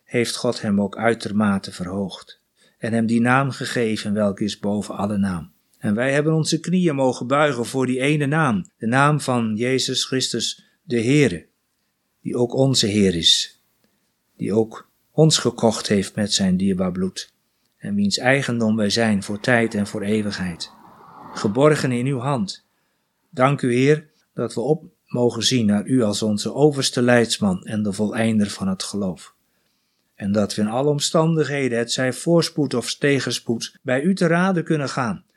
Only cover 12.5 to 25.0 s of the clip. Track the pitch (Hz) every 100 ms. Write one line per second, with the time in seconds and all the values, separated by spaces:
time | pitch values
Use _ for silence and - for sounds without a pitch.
12.5 | 123 135 127 107 104 98 85 80 - -
13.5 | - _ _ _ _ _ _ _ - -
14.5 | 107 110 - - _ _ - 156 - -
15.5 | - 113 107 - 104 95 - 104 - 98
16.5 | 92 98 92 92 92 92 - - _ _
17.5 | _ _ _ 107 101 101 - 123 139 131
18.5 | 117 110 110 101 110 113 101 101 104 -
19.5 | 120 113 104 101 107 101 110 104 101 90
20.5 | 82 - - - - - - - - 110
21.5 | 110 151 147 139 120 131 131 127 135 -
22.5 | - _ _ _ _ _ _ _ - 131
23.5 | 143 127 120 135 156 - _ _ - 117
24.5 | - 120 160 170 _